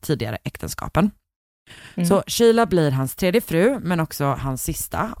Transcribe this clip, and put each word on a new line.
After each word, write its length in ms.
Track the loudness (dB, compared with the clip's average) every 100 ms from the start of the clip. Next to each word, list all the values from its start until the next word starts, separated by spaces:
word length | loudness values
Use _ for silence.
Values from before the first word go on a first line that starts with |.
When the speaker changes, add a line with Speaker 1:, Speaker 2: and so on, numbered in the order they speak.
Speaker 1:
tidigare 380 | -4 -4 -4 -8
äktenskapen. 680 | -10 -10 -10 -10 -4 0 0 -2 _ _ _ _ _ -20 -14
Speaker 2:
Mm. 140 | -4 2
Speaker 1:
Så 140 | 2 2
Sheila 400 | 4 4 6 4
blir 240 | 4 4
hans 240 | 2 -2
tredje 260 | -2 0 0
fru, 380 | 0 2 2 0
men 200 | -2 -2
också 240 | -2 -2
hans 380 | -2 -2 -4 -6
sista. 520 | -6 -6 -6 -6 -6 -8